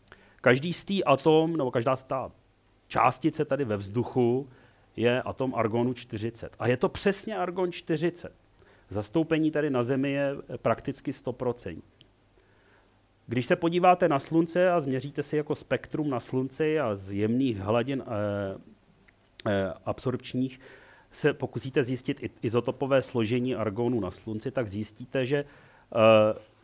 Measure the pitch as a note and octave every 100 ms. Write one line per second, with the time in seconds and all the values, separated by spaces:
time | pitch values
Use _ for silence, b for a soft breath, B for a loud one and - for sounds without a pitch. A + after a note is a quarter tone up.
0 | - b b b C3 B2+ E3+ E3 - G3
1 | E3+ C#3 D#3+ D#3 D#3+ E3 C3 B2 A#2+ C3
2 | - C3+ G#2 - _ _ _ _ - A2+
3 | A#2 - D#3+ D3 D3+ C#3 C3 G#2 G2 A2
4 | A#2+ C3 A#2+ B2+ C#3+ b b b b -
5 | A#2 B2 G#2 F#2+ C3 A#2 A2 A#2 B2 A#2+
6 | - A2 A2+ - - - A2+ B2 G3 -
7 | G3+ G3 - G3 F3+ F3 F3+ E3+ - D#3
8 | E3 - - - _ _ b b b G2
9 | G#2+ E3 D#3+ D#3 D#3 D#3 D3+ C3 A#2+ C3
10 | C#3 C#3 C#3 C#3 - - B2 A2+ - B2+
11 | - C3 - A#2+ B2 A#2 F#2 D#2+ - _
12 | - _ _ _ b b b b b b
13 | _ _ - A#2 B2 E3+ E3+ F3 F3+ F3+
14 | F3 C#3 - D#3+ E3+ F3+ F3+ F3 C#3 C3
15 | C#3 C#3+ C#3+ D3+ D3 D3 - B2+ - D3
16 | D3+ A#2+ - C3 C3+ - D#3 D#3 B2+ G2
17 | F#2+ G2+ G#2+ B2 C3+ G#2 G2 A#2 B2 C#3
18 | - G#2+ G#2 G2+ G2 F#2+ - - _ _
19 | _ _ _ - A2+ G2+ F#2+ D#2 - G#2
20 | C3 B2 - B2+ B2+ - B B B B
21 | B - D3+ C#3 B2+ B2+ C3+ D3+ B2 C3
22 | - C#3 A#2 - A#2+ A#2 A#2+ B2+ C3+ C3+
23 | B2+ B2 G#2+ B2 B2+ B2 A2 G2+ A#2+ B2+
24 | F2+ - - G#2+ C3+ C3+ A2 G2 G#2+ -
25 | B2+ C#3 B2 C#3+ C#3+ - - - - A#2
26 | A2+ A2 G#2+ G#2+ - _